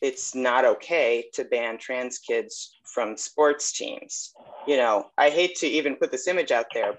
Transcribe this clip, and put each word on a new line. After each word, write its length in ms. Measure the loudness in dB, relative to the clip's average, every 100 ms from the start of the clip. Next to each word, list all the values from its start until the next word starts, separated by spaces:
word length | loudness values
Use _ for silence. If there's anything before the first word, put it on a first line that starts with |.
it's 340 | -4 -4 -6 -2
not 280 | 2 4
okay 640 | 4 4 0 0 2 2 -2
to 100 | -8
ban 360 | -2 -2 -2 -6
trans 400 | -8 -6 -6 -8
kids 580 | -4 -2 -4 -8 -16 _ -10
from 320 | -4 -4 -4
sports 540 | -6 2 4 2 -2
teams. 640 | -6 -8 -10 -12 -12 -12 -16 -20 -6 0
You 100 | 4
know, 300 | 4 2 0 4
I 140 | 4
hate 240 | 4 2 0
to 100 | -2
even 280 | 0 0 0
put 160 | -2
this 160 | -2 -2
image 240 | 0 2
out 160 | 0 0
there, 200 | -2 -2